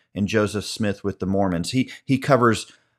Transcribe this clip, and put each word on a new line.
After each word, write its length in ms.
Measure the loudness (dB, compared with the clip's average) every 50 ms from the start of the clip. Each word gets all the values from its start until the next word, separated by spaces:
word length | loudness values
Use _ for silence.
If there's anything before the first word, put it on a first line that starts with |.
| _ _ -4
and 120 | -4 -2
Joseph 380 | 0 2 2 2 2 0 -4 -6
Smith 400 | -6 -6 -4 -2 -2 -2 -4 -4
with 160 | -6 -6 -4
the 60 | -4
Mormons. 440 | -2 0 0 0 0 0 -2 -2 -2
He, 220 | -2 -2 -2 -2 -6 -8 _
he 140 | -2 -2 0
covers 540 | 2 2 4 4 4 4 2 2 -4 -10 -18 _ _ _ _